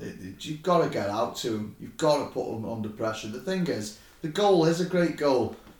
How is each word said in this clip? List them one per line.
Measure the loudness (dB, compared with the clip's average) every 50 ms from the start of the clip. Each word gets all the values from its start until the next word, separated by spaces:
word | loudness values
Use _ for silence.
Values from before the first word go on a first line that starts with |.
It, | -12 -12 -12 -12 -12
it, | -14 -14 -12 -10
you've | -10 -10 -4 0
gotta | 2 4 4 4 2
get | 0 -2 -2 -2
out | -2 -2 -2 -2 -2
to | -4 -4 -4 -2
him. | -4 -4 -6 -10 -12
You've | -14 -14 -6
gotta | 0 2 2 2 2 0
put | -4 -4 -6 -4 -4
him | -4 -6 -6 -6
under | -4 -4 -6 -6
pressure. | -6 -4 -4 -4 -4 -4 -8 -8
The | -10 -8
thing | -4 -4 -2 0 0 0
is, | 0 -2 -4 -8 -10 -14 -20 -20 -16 -10 -8
the | -6
goal | 0 2 4 6 6 8 6
is | 6 4 4
a | 2
great | 0 2 2 2 2 2
goal. | 2 2 4 4 4 2 0 -4 -8 -18 -20 -20 -20